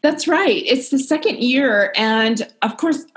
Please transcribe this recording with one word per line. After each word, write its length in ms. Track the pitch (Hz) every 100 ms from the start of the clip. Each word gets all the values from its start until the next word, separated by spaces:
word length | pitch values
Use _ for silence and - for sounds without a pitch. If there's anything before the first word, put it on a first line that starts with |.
That's 280 | 294 320 -
right. 340 | 330 370 196 -
It's 240 | 262 -
the 80 | 269
second 400 | 269 311 415 -
year. 520 | 247 254 277 208 196 196
And 500 | 220 220 220 226 208 _
of 160 | 226 -
course, 300 | 330 294 -